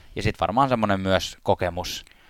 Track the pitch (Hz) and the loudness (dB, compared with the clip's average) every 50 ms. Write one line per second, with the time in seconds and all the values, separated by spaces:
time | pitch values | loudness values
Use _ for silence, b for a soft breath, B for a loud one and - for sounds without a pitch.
0 | b b b - 98 110 - - - - 104 127 139 131 127 113 107 104 98 95 | b b b -4 -2 -2 -2 0 -2 0 2 2 2 2 2 0 2 0 0 0
1 | 95 95 92 90 - - - - - - 98 - 92 90 85 90 90 - - - | 2 2 2 2 0 -2 -10 -6 0 0 0 0 0 -4 -4 -6 -6 -6 -8 -10
2 | - b b b b | -12 b b b b